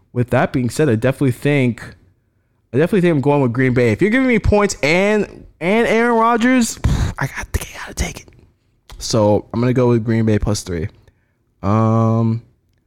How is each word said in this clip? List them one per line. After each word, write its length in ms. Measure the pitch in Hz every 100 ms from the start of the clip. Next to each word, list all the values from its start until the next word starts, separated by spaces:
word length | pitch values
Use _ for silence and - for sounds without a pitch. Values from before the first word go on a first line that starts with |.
| _
with 160 | 120 123
that 240 | 123 170
being 160 | 139 123
said, 220 | - 151
I 60 | 113
definitely 360 | 123 135 139
think, 500 | - 143 143 127 113 - - _ _ _ _ _ _ _
I 20 | 120
definitely 240 | 170 208
think 140 | 175
I'm 80 | 156
going 180 | 139 143
with 140 | 127
Green 180 | 117 127
Bay. 180 | 123 120
If 120 | 107
you're 80 | 202
giving 180 | 247 262
me 100 | 233
points 380 | - 208 202 -
and, 640 | 139 170 202 214 - - - -
and 260 | 165 220 233
Aaron 320 | 214 240 226
Rodgers, 600 | 226 240 240 262 226 - - - - -
I 80 | 135
got, 200 | - - -
I 200 | - -
gotta 160 | -
take 260 | - - -
it. 80 | - - _ _ _ _ - -
So 500 | - 113 104 104 -
I'm 60 | 110
gonna 120 | 123
go 160 | 127 123
with 160 | 120
Green 220 | 110 113 110
Bay 120 | 104
plus 240 | - 104
three. 260 | - 87 90 - _ _ _ _ _ _
Um, 800 | 95 107 110 113 113 113 113 113 - _ _ _